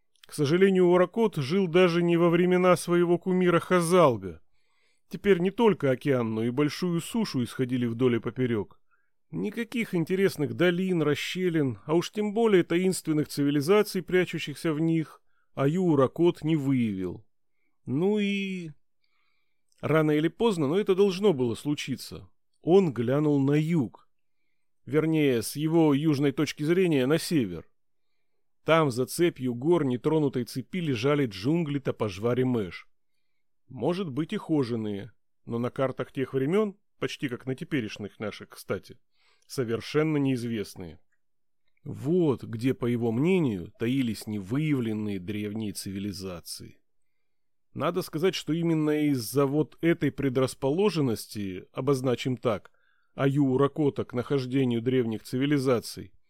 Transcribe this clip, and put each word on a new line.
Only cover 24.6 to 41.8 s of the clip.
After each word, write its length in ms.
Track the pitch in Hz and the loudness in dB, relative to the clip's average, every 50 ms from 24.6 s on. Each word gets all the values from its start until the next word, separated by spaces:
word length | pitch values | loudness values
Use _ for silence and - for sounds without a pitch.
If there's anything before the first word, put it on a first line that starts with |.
| _ _ _ _ _ | _ _ _ _ _
Вернее, 560 | 120 127 151 151 160 160 156 147 139 127 117 | -2 0 0 2 2 2 2 4 4 2 2
с 160 | 104 - - | -2 -4 -4
его 380 | 139 156 156 160 170 160 151 139 | -4 -2 2 4 4 4 4 4
южной 380 | 135 156 160 147 131 147 139 | 4 2 2 2 2 2 0
точки 320 | 135 - 156 - - - 151 | 0 0 -2 -2 -4 -2 -2
зрения, 420 | 151 175 190 190 170 156 135 127 | 0 2 2 2 4 2 2 2
на 100 | 131 156 | 2 2
север. 500 | 160 - - 175 147 113 92 85 80 - _ _ _ _ _ _ _ _ _ _ _ _ _ _ _ _ _ _ _ _ | 0 0 0 0 0 0 0 -4 -8 -14 _ _ _ _ _ _ _ _ _ _ _ _ _ _ _ _ _ _ _ _
Там, 260 | - 156 165 156 139 | 2 2 4 4 2
за 160 | 113 120 127 | 0 -2 -4
цепью 480 | - - - 175 170 - - 127 127 120 | -2 0 0 0 0 0 -2 -4 -6 -4
гор 320 | 120 131 160 175 170 151 | -2 0 0 2 2 2
нетронутой 580 | 131 123 117 - 151 156 160 151 135 - 131 117 | 0 -2 -2 0 0 2 2 2 0 0 -4 -6
цепи, 360 | - - 131 120 - - 185 | -6 -8 -10 -10 -8 -8 -6
лежали 440 | 170 151 131 107 117 143 147 143 139 | -4 -2 -2 0 0 2 2 2 0
джунгли 540 | 117 98 92 95 131 160 175 170 143 143 139 | -2 -4 -4 -2 0 0 0 0 -2 -4 -4
Тапожвари-Мэш. 1080 | - 139 117 - 117 107 87 92 107 120 123 127 127 127 123 117 98 85 - - - _ _ _ _ _ _ _ _ _ _ _ _ _ _ _ _ - | -4 -4 -4 -2 -4 -4 -4 -2 -2 0 2 2 2 2 0 0 -2 -4 -8 -14 -18 _ _ _ _ _ _ _ _ _ _ _ _ _ _ _ _ -18
Может 420 | 139 127 110 160 175 180 202 156 | -8 -4 -2 -2 -2 -2 -6 -6
быть, 240 | 120 139 160 - 214 | -6 -6 -6 -4 -6
и 20 | |
хоженые, 760 | 196 - - 160 147 131 110 120 113 110 107 101 98 110 117 - _ _ _ _ _ _ | -8 -4 0 0 0 0 0 -4 -4 -4 -6 -6 -8 -10 -14 -18 _ _ _ _ _ _
но 120 | - 120 117 | -8 -6 -4
на 120 | 123 120 | -4 -4
картах 420 | - - 135 131 127 - 127 - | -4 -2 -4 -2 -4 -6 -10 -8
тех 220 | - 139 131 - - | -6 -6 -4 -4 -2
времен, 420 | 135 131 143 180 208 220 202 190 _ _ _ _ - | -2 0 0 0 0 0 -2 -4 _ _ _ _ -8
почти 300 | - 135 - - 151 127 | -8 -8 -6 -6 -8 -8
как 180 | 120 107 - | -8 -8 -8
на 80 | 131 131 | -8 -8
теперешних 640 | - 170 - 165 139 110 101 - - 104 95 - - | -8 -8 -6 -4 -4 -4 -6 -8 -10 -12 -12 -10 -10
наших, 320 | 113 104 - - 101 - | -10 -8 -8 -10 -16 -20
кстати, 480 | - - - - 117 92 - - - - _ _ _ _ _ _ _ _ _ | -20 -14 -10 -8 -8 -8 -8 -12 -20 -20 _ _ _ _ _ _ _ _ _
совершенно 720 | - - 139 127 110 113 107 - - - 147 156 160 151 147 | -12 -8 -6 -6 -4 -4 -6 -6 -4 -2 0 0 0 0 0
неизвестные. 840 | 139 135 131 120 117 120 117 107 98 - - - 92 80 78 - _ _ _ _ _ _ _ _ _ _ _ _ _ _ _ _ | 0 0 -2 -2 -4 -6 -6 -6 -8 -10 -12 -14 -14 -16 -16 -20 _ _ _ _ _ _ _ _ _ _ _ _ _ _ _ _